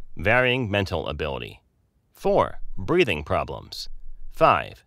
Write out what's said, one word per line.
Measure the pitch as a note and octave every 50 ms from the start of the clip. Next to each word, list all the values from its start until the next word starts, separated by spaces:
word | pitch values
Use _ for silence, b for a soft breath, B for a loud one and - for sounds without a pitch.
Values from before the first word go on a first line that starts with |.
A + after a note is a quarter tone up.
| - - - -
varying | D#2+ G2+ A#2 B2+ B2+ B2 B2 C3+ B2 G2
mental | G2+ G2+ G2 - F#2 D#2 G#1+ -
ability. | D#2 D2+ D#2+ D2 C2+ B1 A#1+ - - - _ _ _ _ _ _ _ _ _ _
Four, | _ - - G3 G3+ D3 E2+ - - - - - -
breathing | F#2+ F#2+ F#2 D#3 F#3 E3+ A#2 E2+ D2 D2
problems. | - F#2+ D#2+ C#2 C2 C2+ G#1 G1+ - - - - - - - - - - - - -
Five, | - - D#3+ D3 G#2 D2 A1 G1+ - - _